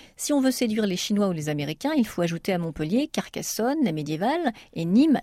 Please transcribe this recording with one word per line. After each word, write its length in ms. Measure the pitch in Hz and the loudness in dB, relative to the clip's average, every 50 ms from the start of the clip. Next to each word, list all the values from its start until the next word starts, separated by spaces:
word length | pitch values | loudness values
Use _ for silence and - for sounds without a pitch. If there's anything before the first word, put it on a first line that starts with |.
| - - _ | -20 -20 _
Si 160 | - - - | -10 -2 0
on 80 | 294 277 | 2 4
veut 120 | 262 262 | 4 2
séduire 340 | 254 - 247 220 214 226 214 | 2 2 0 0 0 0 0
les 100 | 196 180 | 0 0
Chinois 320 | - - - 208 202 202 190 | -2 -2 -2 0 2 2 2
ou 40 | |
les 160 | 175 156 147 156 | 0 -2 -2 -2
Américains, 440 | 147 147 143 147 160 - - 285 320 | -2 -2 -2 -4 -6 -4 -2 0 2
il 100 | 285 220 | 2 0
faut 160 | - - 180 | 0 0 -2
ajouter 320 | 175 170 170 165 - - 185 | 0 0 -2 -2 -2 -2 0
à 40 | 175 | 0
Montpellier 500 | 170 165 147 - 156 156 202 254 302 311 | -2 -4 -4 -4 -4 0 0 0 0 0
Carcassonne, 760 | - - - - - - 165 - - - 220 254 294 320 262 | -4 -6 -6 -6 -8 -8 -8 -6 -4 -2 -2 -2 0 0 0
la 80 | 180 | 0
médiévale, 600 | 156 156 147 151 156 156 196 247 311 349 339 247 214 - - _ | 0 -2 -4 -4 -4 -2 -2 -2 0 0 -2 -4 -4 -6 -16 _
et 120 | - - 165 | -8 -6 -2
Nîmes, 360 | 170 190 247 302 330 254 - | 2 4 4 6 6 4 2